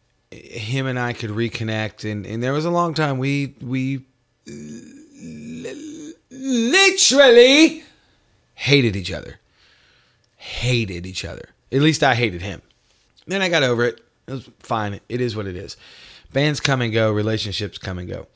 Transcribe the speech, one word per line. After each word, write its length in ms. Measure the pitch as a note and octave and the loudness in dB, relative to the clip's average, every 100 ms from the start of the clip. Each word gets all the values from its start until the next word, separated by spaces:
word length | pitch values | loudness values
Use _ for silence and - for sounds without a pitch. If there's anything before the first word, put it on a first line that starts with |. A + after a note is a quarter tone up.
| _ _ _ | _ _ _
him 560 | - - - G#2+ C3+ C3 | -20 -16 -14 -6 -4 -4
and 100 | B2+ | -4
I 160 | B2 | -4
could 160 | A#2+ A2+ | -6 -6
reconnect, 800 | G#2 A#2 - A2 A2 G#2+ - G#2+ | -4 -4 -4 -6 -4 -6 -8 -8
and, 160 | G#2 F#2+ | -6 -6
and 160 | A2 | -4
there 120 | B2 | -2
was 120 | C#3+ D#3+ | -2 0
a 60 | |
long 240 | F3 F3 D3+ | 0 0 0
time 220 | D3+ C3 | -2 0
we, 360 | C3+ C#3+ C#3 - | -2 -2 -4 -8
we 400 | B2 C3 C3 C3+ - _ _ _ - | -6 -4 -2 -4 -8 _ _ _ -20
li-, 1700 | - D2+ - - - - - E2 D2+ - E2 B2 C3 - - - - _ | -16 -16 -16 -18 -20 -20 -20 -16 -14 -14 -12 -12 -12 -14 -14 -16 -18 _
literally 1500 | C4 C4 B3 A3+ F4 G4 F#4+ - C4+ C4+ A#3 B3 C#4+ D#4+ - - _ _ _ _ _ _ _ | -12 -2 0 2 4 4 4 2 6 8 10 10 8 6 4 -14 _ _ _ _ _ _ _
hated 400 | - C#3+ A#2+ G2 | 2 4 4 0
each 160 | F2 | -6
other. 280 | D#2+ - - _ _ _ _ _ _ _ _ _ _ | -10 -10 -18 _ _ _ _ _ _ _ _ _ _
Hated 680 | - - A#2 B2 G#2+ F2 F2+ | -12 -6 -2 0 -2 -6 -8
each 180 | F2+ | -10
other. 260 | E2+ E2 - _ _ | -10 -12 -16 _ _
At 100 | C3 | 2
least 220 | D#3 D#3 | 2 4
I 120 | C#3 A#2+ | 2 4
hated 260 | A#2+ F2 | 0 -2
him. 200 | F#2+ E2+ - _ _ _ _ _ - | -8 -12 -16 _ _ _ _ _ -8
Then 160 | F#3+ | -4
I 60 | F#3 | 0
got 120 | E3+ | 2
over 240 | C3 A#2+ A#2+ | 2 2 0
it. 160 | - _ _ - | -2 _ _ -12
It 40 | |
was 180 | C3+ - - | -12 -12 -20
fine. 400 | - A#2 G#2 G2 - | -4 -2 -2 -6 -8
It 140 | A#2+ | -4
is 140 | B2 G#2+ | -4 -4
what 100 | G2 | -8
it 100 | F2+ | -8
is. 220 | - - - - - - - | -12 -16 -20 -20 -20 -20 -6
Bands 260 | C3 D3 D3 | 0 0 0
come 220 | - C3+ | -2 0
and 100 | A#2+ | 0
go. 200 | A2 A2 | 2 2
Relationships 640 | G#2+ G#2+ A2 G#2+ F#2 G#2 - | 2 0 -2 -4 -6 -8 -8
come 220 | - F2+ | -10 -10
and 100 | F2+ | -8
go. 180 | F#2 - | -12 -12